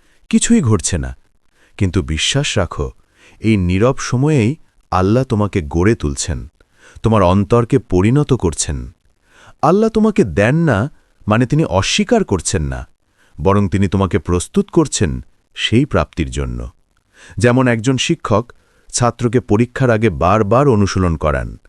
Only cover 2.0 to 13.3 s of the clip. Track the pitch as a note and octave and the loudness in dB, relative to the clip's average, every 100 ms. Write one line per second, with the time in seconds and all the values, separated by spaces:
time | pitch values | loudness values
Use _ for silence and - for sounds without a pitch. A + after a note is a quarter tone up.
2 | C#2+ D#2+ - C3+ C#3+ - F2 - C2 - | -2 -4 -2 -2 -2 -2 -4 -4 -8 -10
3 | _ _ _ - G#2 A2 F2+ F#2 A#2 C#3 | _ _ _ -6 0 0 2 2 0 0
4 | - B2 D3 D3+ G#2+ D3+ _ _ _ F2+ | -4 -2 0 2 0 -2 _ _ _ -2
5 | F#2 A#2 C3 A2 G#2 G2 D2+ E2 F#2 A#2 | 2 0 0 -2 -2 -4 -4 0 0 0
6 | D2+ C#2 - C2+ A1+ _ _ _ - - | -2 -6 -6 -8 -10 _ _ _ -20 -6
7 | A2+ A2 F2+ F#2+ G2 A#2+ A#2 C3+ - F2+ | 0 2 4 2 2 0 2 0 0 0
8 | G2+ C#3 D3 B2+ F2+ D#2 - C2+ A#1+ - | 2 2 0 0 -2 -4 -6 -8 -10 -18
9 | _ _ _ _ - - - F#3+ A3 A3 | _ _ _ _ -20 -2 2 2 2 2
10 | A3 G#3 B2+ D2+ G#2 D#3 E3 G2+ C3 - | 2 2 0 2 2 2 2 2 -2 -6
11 | _ _ - G#2+ B2+ D3 D#3+ F#2 F#2+ - | _ _ -2 0 2 0 0 0 0 -2
12 | G#3 A#3+ F#3+ F#2+ - F#2+ D2 C2 B1 _ | 0 0 0 -2 -2 -4 -4 -6 -12 _
13 | _ _ _ | _ _ _